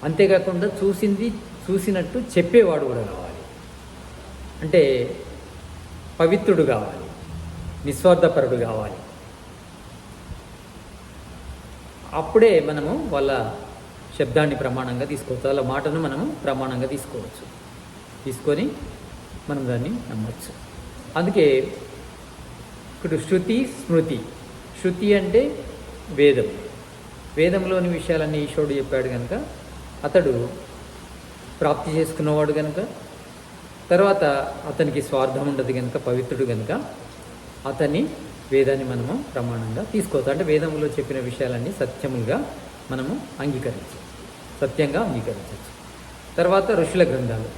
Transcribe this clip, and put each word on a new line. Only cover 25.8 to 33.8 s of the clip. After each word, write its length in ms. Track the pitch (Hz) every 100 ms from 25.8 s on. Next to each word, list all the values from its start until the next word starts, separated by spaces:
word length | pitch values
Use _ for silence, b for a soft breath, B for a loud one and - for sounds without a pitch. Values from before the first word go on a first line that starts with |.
| - - - 151
వేదం, 300 | 147 123 107 95 - - - - - - - -
వేదంలోని 520 | 165 190 185 185 180 170
విషయాలన్నీ 420 | - 160 156 151 147
ఈశ్వరుడు 280 | - 147 139
చెప్పాడు 300 | 131 135 127 123
కనుక 180 | 120 208 302 - - - - - -
అతడు 260 | 185 151 120 120 - - - - - - - - - - -
ప్రాప్తి 280 | 151 147 - 156
చేసుకున్నవాడు 560 | 160 - 151 151 151 151
కనుక, 200 | 151 151 220 - - - - - - - - -